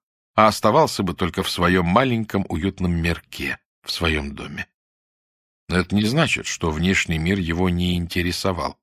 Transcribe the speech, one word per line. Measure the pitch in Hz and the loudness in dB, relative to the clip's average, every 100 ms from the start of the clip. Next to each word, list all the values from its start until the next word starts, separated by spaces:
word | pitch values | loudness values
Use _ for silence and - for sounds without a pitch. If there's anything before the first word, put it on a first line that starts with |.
| _ _ _ - | _ _ _ 4
а | 110 | 4
оставался | - 110 139 147 - | 4 4 4 4 0
бы | 95 | -2
только | 82 87 95 | -2 -2 -2
в | 92 | -4
своём | - 87 92 85 | 0 2 4 4
маленьком | 104 135 113 107 98 98 | 2 2 0 -2 -4 -2
уютном | 85 95 - 90 | -2 -2 -2 -2
мирке, | 85 82 82 - - 71 - _ _ | 0 0 -4 -8 -10 -8 -8 _ _
в | - | -10
своём | - 85 76 71 69 | -4 -2 -2 -4 -10
доме. | 67 76 - _ _ _ _ _ _ _ _ _ - | -12 -12 -14 _ _ _ _ _ _ _ _ _ -4
Но | 85 | -2
это | 90 101 | 2 0
не | |
значит, | 107 143 151 - - | 2 2 0 0 -4
что | - 85 | -4 -2
внешний | 78 90 95 - 82 | 0 2 0 0 -2
мир | 82 98 | 0 0
его | 82 82 92 | 0 0 0
не | 87 90 87 | 2 0 0
интересовал. | 85 92 87 - 98 87 - - | -2 -2 -2 -2 -2 -2 -4 -6